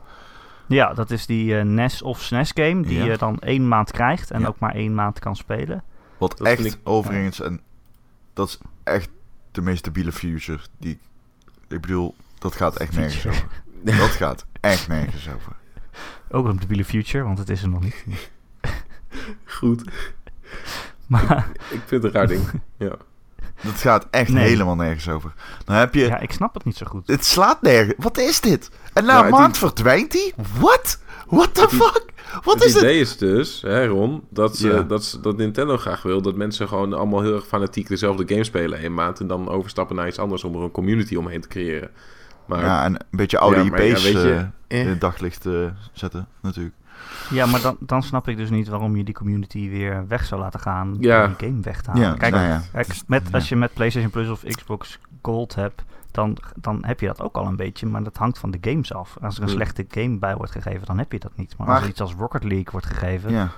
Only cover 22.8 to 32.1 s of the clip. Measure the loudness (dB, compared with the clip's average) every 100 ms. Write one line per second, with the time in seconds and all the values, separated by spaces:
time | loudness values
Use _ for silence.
22.8 | -8 -8 -16 -20 -20 -10 -10 -6 -6 0
23.8 | 4 4 4 2 4 6 6 4 4 2
24.8 | 0 -2 -4 -4 -6 -12 -16 -10 0 2
25.8 | 4 4 4 2 -2 -2 -2 -2 -6 -6
26.8 | -8 -6 0 2 4 4 4 6 6 8
27.8 | 6 2 -2 2 2 4 4 4 0 -18
28.8 | -2 2 8 8 10 10 8 6 0 4
29.8 | 6 6 4 0 0 -4 -4 4 6 6
30.8 | 4 -6 -10 -16 2 4 6 6 6 8
31.8 | 6 4 -2